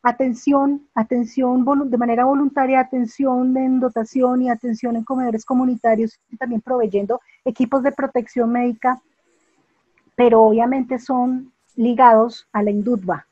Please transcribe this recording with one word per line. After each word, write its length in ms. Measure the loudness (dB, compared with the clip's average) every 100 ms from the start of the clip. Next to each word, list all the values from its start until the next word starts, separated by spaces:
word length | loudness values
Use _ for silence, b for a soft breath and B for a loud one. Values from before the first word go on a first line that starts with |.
atención, 840 | -2 0 -4 -2 0 2 2 -2 _
atención 680 | -6 -2 -2 -2 -2 0 0 0
volu-, 240 | 0 0
de 80 | -2
manera 260 | 0 0
voluntaria, 560 | 2 2 0 0 0 0
atención 760 | 0 -4 -4 -2 -2 0 0 0
en 200 | 0 0
dotación 600 | -2 -4 -4 0 0 0
y 100 | -2
atención 460 | -2 -4 -6 -4 -6
en 80 |
comedores 400 | -4 -4 -4 -6
comunitarios, 760 | -2 0 0 0 0 2 0 _ _
y 60 | -10
también 240 | -6 -6
proveyendo 580 | -2 -2 0 -2 -2 -6 b b
equipos 380 | -8 -4 -2 0
de 100 | -2
protección 580 | -4 -4 -4 -4 -4 -2
médica, 520 | 0 -2 -2 -2 -4 _ _ _ _ _ _ _ _ _ _ _
pero 280 | 0 4 6
obviamente 560 | 6 4 0 -2 -4 -8
son 540 | -4 -2 -2 -4 -10 _ _
ligados 760 | -2 -2 6 6 6 2 -4 _
a 100 | -4
la 80 | -2
hindutva. 560 | -2 -2 -4 -4 -6 _